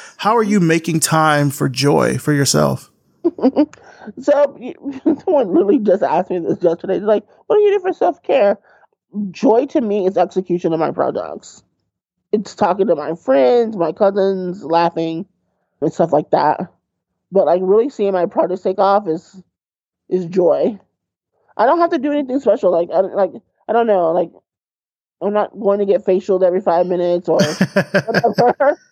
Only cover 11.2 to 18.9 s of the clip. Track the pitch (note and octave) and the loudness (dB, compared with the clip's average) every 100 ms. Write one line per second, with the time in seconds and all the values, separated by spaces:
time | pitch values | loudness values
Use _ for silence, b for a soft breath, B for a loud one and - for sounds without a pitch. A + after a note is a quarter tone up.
11.2 | E2 D#2 - - _ _ _ _ _ _ | -8 -12 -18 -20 _ _ _ _ _ _
12.2 | _ G#3+ G3+ - F#3+ F#3+ G3 D3 D3 E3+ | _ -6 -6 -4 -2 0 0 -2 -4 -8
13.2 | - C4+ B3+ A#3+ A3+ A3 D#3+ - G3+ G3+ | 0 2 4 2 0 -2 -4 0 0 2
14.2 | F#3+ F#3+ F3+ F#3 D3 E3 E3+ E3 E3 D#3+ | 0 -2 -6 -8 -2 0 0 0 -6 -6
15.2 | F#3+ _ _ _ _ - D3+ - E3 D3 | -10 _ _ _ _ -6 -6 -2 0 0
16.2 | E3+ - D3 - F3+ _ _ _ _ _ | 0 0 0 -2 -6 _ _ _ _ _
17.2 | - F#3+ D3+ F3 F#3 G#3 B3 - G3+ F#3+ | -4 0 2 0 2 2 0 -2 -2 -2
18.2 | E3+ B3 F3 F#3+ F#3+ F#3+ G3 | -2 -2 -2 -2 -4 0 2